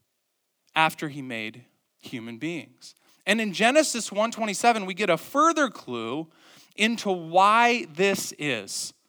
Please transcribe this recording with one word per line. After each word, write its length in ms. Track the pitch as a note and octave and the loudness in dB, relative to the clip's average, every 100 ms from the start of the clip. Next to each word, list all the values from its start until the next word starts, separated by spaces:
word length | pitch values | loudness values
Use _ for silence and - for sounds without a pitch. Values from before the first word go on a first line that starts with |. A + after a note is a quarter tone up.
| _ _ _ _ _ _ _ - | _ _ _ _ _ _ _ 0
after 320 | D#3+ - D#3 | 0 0 -10
he 140 | C#3+ | -10
made 420 | C3 A#2 A2 A#2+ A#2+ _ _ _ | -10 -8 -8 -12 -20 _ _ _
human 400 | - B2+ A2+ A#2 | -12 -12 -10 -8
beings. 560 | D3+ E3+ A2+ _ - - _ _ - | -8 -8 -12 _ -20 -20 _ _ -2
And 120 | A3 | 0
in 140 | G#3+ | 0
Genesis 580 | E3 A3 C#4+ D4 A#3+ - | 0 2 2 0 -2 -6
one 200 | G3+ A3+ | -2 -2
twenty-seven, 560 | A3+ A3 F#3+ A#3 A3 F#3+ | -2 -6 0 2 2 0
we 80 | F#3 | -2
get 160 | G#3 | 0
a 60 | E3 | 0
further 520 | - C#4 D#4+ D#4+ C#4 | 0 2 4 4 0
clue 580 | - - A#2+ A2+ C#3 D#3+ _ _ - _ - | -2 -8 -6 -4 -6 -8 _ _ -20 _ 0
into 360 | G#3+ A#3 G#3 | 0 0 -2
why 760 | F#3 D#3+ E3+ G3 A3+ A#3+ A#3+ - | -4 0 4 6 6 4 2 -2
this 400 | D3 G3 G3 - - | 0 0 0 -4 -6
is. 540 | D3 A#2 G2 - - - | -4 -4 -6 -8 -10 -12